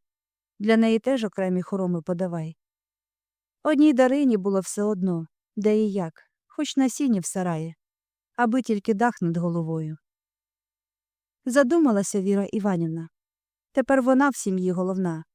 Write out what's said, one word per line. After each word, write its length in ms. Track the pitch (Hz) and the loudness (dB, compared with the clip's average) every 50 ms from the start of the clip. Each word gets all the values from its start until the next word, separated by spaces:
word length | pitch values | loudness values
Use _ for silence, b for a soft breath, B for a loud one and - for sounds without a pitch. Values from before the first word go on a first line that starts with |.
| _ _ _ _ _ _ _ _ _ _ _ - | _ _ _ _ _ _ _ _ _ _ _ -4
Для 180 | 202 214 226 | 0 2 4
неї 220 | 220 226 226 226 226 | 4 4 4 2 0
теж 260 | - 247 277 254 220 | 0 0 -2 -2 -2
окремі 380 | 190 - - 190 185 185 180 | -4 -4 -4 -2 -2 -2 -2
хороми 400 | 175 - 202 190 190 180 175 170 | -4 -4 -4 -4 -2 -2 -4 -4
подавай. 540 | 156 - 180 170 190 180 170 170 160 160 160 _ _ _ _ _ _ _ _ _ _ _ _ _ _ _ _ _ _ _ _ _ | -4 -4 -4 -4 -4 -4 -6 -6 -8 -10 -12 _ _ _ _ _ _ _ _ _ _ _ _ _ _ _ _ _ _ _ _ _
Одній 300 | - 294 311 269 302 302 | 0 2 4 6 6 6
Дарині 440 | 277 233 254 254 269 294 294 262 226 | 6 6 4 4 4 2 2 2 2
було 240 | 202 180 202 196 190 | 2 0 0 -2 -2
все 220 | 180 - - 208 | -2 -4 -4 -4
одно, 440 | 208 214 214 185 185 185 175 165 160 - _ _ _ _ _ | -2 -2 -2 -2 -2 -2 -2 -2 -6 -8 _ _ _ _ _
де 220 | 220 202 214 214 214 | -2 0 2 2 2
і 140 | 220 208 | 2 0
як, 200 | 190 202 175 160 - _ _ _ _ _ _ | -2 -4 -6 -8 -10 _ _ _ _ _ _
хоч 300 | _ _ - 302 - - | _ _ -6 -6 -4 0
на 120 | 269 269 254 | 0 0 0
сіні 320 | - - 294 262 226 185 | 0 0 0 0 0 0
в 60 | 170 | -2
сараї, 480 | - - 190 180 180 170 156 160 165 160 _ _ _ _ _ _ _ _ _ _ _ _ | -4 -6 -4 -4 -4 -4 -4 -6 -10 -12 _ _ _ _ _ _ _ _ _ _ _ _
аби 260 | - 240 226 226 262 | -2 0 0 0 0
тільки 320 | 233 - 220 202 - - 220 | 0 -2 -2 -2 -2 -2 0
дах 280 | 190 - 240 - - | 0 0 -2 -2 -2
над 140 | 180 170 165 | -2 -2 -2
головою. 600 | 175 170 175 170 170 165 160 160 160 156 156 156 - _ _ _ _ _ _ _ _ _ _ _ _ _ _ _ _ _ _ _ _ _ _ _ _ _ _ _ _ - | -2 -2 -2 -2 -4 -4 -4 -6 -6 -6 -8 -10 -12 _ _ _ _ _ _ _ _ _ _ _ _ _ _ _ _ _ _ _ _ _ _ _ _ _ _ _ _ -6
Задумалася 760 | 254 233 285 277 240 339 339 320 262 214 196 196 - - 202 | 0 2 4 4 4 4 4 4 4 4 2 0 -2 -2 -2
Віра 240 | 185 196 202 196 202 | 0 0 0 0 0
Іванівна. 640 | - - 220 196 208 190 170 170 160 160 165 160 165 _ _ _ _ _ _ _ _ _ _ _ _ | -2 -4 -4 -2 -2 0 0 -2 -4 -4 -6 -10 -12 _ _ _ _ _ _ _ _ _ _ _ _
Тепер 300 | - 269 240 - 277 262 | -4 -2 0 2 2 2
вона 260 | 240 254 262 262 285 277 | 4 4 4 4 4 2
в 80 | 247 | 0
сім'ї 360 | - - 202 185 185 185 185 | -2 -4 -4 -2 -2 -2 -2
головна. 520 | 180 180 185 185 190 190 185 175 160 160 165 _ | -2 -2 -2 -2 -2 -2 -4 -4 -4 -6 -10 _